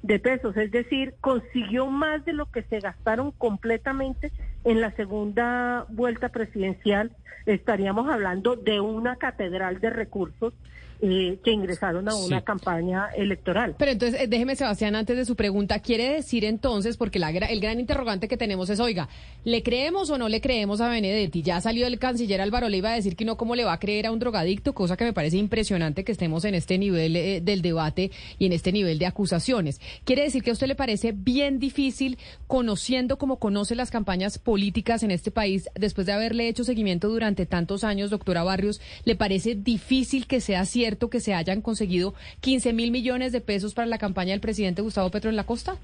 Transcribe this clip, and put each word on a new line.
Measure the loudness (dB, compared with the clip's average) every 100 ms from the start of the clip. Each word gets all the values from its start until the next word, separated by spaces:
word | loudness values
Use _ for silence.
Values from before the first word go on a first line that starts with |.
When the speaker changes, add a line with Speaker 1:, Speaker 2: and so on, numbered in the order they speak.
Speaker 1:
de | 2 2
pesos, | 2 0 0 -2
es | 0
decir, | 0 0 -2 -2 -2
consiguió | 0 0 0 -4 -2 0 0
más | 0 0 -2 -2
de |
lo | -4 -4
que | -6
se | -4 -4
gastaron | -4 -4 -2 0 -2
completamente | -2 -2 0 0 0 0 -2 -4 -4 -6 -6 -8 -2 2
en | 4
la | 2
segunda | -2 -4 -2 -2 0 0 0 -2 -4 -6
vuelta | -2 -2 0 -4
presidencial. | -4 -4 -2 -2 0 2 2 0 -6 -20 -6 0
Estaríamos | 2 2 2 2 2 2
hablando | 0 0 0 0 2
de | 0 2
una | 0 -2 -4 -2
catedral | -4 -2 -4 -2 -4 -2
de | -2
recursos, | -2 -6 -4 -6 -4 -6 -6 -20 -20 -20 -2
eh, | 2 2 2 0
que | 0
ingresaron | 0 0 -2 -2 -2 -2
a | -2
una | 0 -2
Speaker 2:
Sí. | -2
Speaker 1:
campaña | -4 -2 -2 0 -2 -2 -2
electoral. | -2 -2 0 0 0 0
Speaker 3:
Pero | 0
entonces, | 2 0 0
eh, | 0
déjeme, | 2 0 0
Sebastián, | 0 0 0 0
antes | 0 0
de | 0
su | 0
pregunta, | 2 2 0 0
quiere | 0 0 2
decir | 0 0 0 0
entonces, | 0 0 0 -2 -2
porque | -2 0
la | 0
gra-, | 0 0
el | 0
gran | 0 -2
interrogante | 0 0 0 -2 -2
que | -2
tenemos | 0 0 0
es, | 2
oiga, | 2 0 -4 -10 -18 -8
¿le | 0 0
creemos | 2 0 0 0 0
o | 0
no | 0
le | 0
creemos | 2 2 2 2
a | 2
Benedetti? | 2 2 2 0 0
Ya | 0 0
salió | 0 2 0
el | 0
canciller | 0 0 0 0
Álvaro | 2 0 0
Leiva | 0 0
a | 0
decir | -2 -2
que | -2
no, | -2
¿cómo | 0 0
le | 0
va |
a | 0
creer | 0 0 0
a |
un | 0
drogadicto? | 0 0 0 0 -2
Cosa | 0 0 2
que |
me | 0
parece | 2 2 2
impresionante | 2 0 2 2 0 -2 -4
que |
estemos | -2 0 0 0
en | 0
este | 2 2
nivel, | 2 2 2 2
eh, | 0 0
del | 0 2
debate | 2 2 0 0 -2 -4 -16 0
y | 2
en |
este | 2 2
nivel | 2 2 2
de | 0
acusaciones. | 0 0 0 2 2 0 -4 -10 -8 2
¿Quiere | 2
decir | 4 2
que | 0
a |
usted | 0 0
le | 0
parece | 0 2 0
bien | 0 2 4 2 2
difícil, | 0 2 0 2 -2 -2 -12 -16 0
conociendo | 2 2 0 0 0 2 0
como | 0 0
conoce | 2 0 0 -2
las | -2
campañas | -2 0 0 0 -2
políticas | 2 2 2 0 0 2
en | 2
este | 0 0
país, | 0 2 0 -2 -2
después | -2 0 0
de |
haberle | 0 0 0 0
hecho | 0
seguimiento | 0 0 2 2 2
durante | 2 0 0 0
tantos | 0 0 0
años, | 0 0 0
doctora | -2 0 0
Barrios, | 2 2 0 -2 -10 -4
le | 0 2
parece | 2 2 0 0
difícil | 0 0 2 2 2 0 2
que | 0
sea | 2 0
cierto | 2 2 0 0 -2
que | 0
se | 0
hayan | 0 0 -2
conseguido | -2 -2 0 2 0 -4 -16 -4
quince | 2 2 2
mil | 2 0
millones | 0 0 0 0
de | -2
pesos | 0 -2 -2
para | -2 -2
la | -2
campaña | -2 -2 -2
del | -2
presidente | -2 0 0 0
Gustavo | -2 0 0
Petro | 0 -2
en | -2
la |
costa? | -2 -4 -4 -8